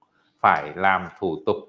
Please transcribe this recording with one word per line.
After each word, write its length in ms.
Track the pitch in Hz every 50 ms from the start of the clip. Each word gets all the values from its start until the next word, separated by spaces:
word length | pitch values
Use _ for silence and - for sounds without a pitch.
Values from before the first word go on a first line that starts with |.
| _ _ _ _ _ _ _ _
phải 300 | - 104 90 76 73 76 76
làm 320 | 85 95 98 95 90 90 85 - -
thủ 240 | 101 90 78 - -
tục 120 | 107 101 - -